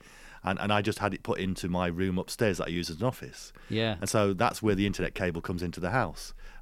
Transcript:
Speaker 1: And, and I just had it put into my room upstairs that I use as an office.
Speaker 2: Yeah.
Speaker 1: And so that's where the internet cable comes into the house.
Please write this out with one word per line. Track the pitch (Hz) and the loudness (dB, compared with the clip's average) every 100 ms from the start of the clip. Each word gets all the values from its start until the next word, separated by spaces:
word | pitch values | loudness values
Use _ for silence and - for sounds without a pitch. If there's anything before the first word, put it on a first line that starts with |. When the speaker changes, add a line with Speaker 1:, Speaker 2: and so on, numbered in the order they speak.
| - - - - | -14 -20 -20 -6
Speaker 1:
And, | 90 95 | -2 0
and | 104 | 2
I | 104 | 2
just | 104 101 | 2 0
had | 101 | -2
it | - | -2
put | - - | -2 -2
into | 95 92 90 | 0 -2 -2
my | 87 90 | 0 0
room | 85 95 92 | 2 0 0
upstairs | - - 110 85 | -2 2 2 2
that | 82 | 0
I | |
use | 85 85 | -2 -2
as | 78 | -2
an | |
office. | 127 - 65 - - - - | -2 -2 -10 -14 -18 -18 -4
Speaker 2:
Yeah. | 107 113 98 | 0 0 0
Speaker 1:
And | 95 | 2
so | 110 101 | 4 4
that's | 92 117 - | 4 2 2
where | 110 95 | 2 4
the | 101 | 2
internet | 92 85 | 2 -2
cable | - 90 85 | 0 0 0
comes | 82 90 | -4 -4
into | 87 82 | -4 -2
the | 87 | 0
house. | 123 95 - - - - - | 0 0 -4 -12 -14 -14 -10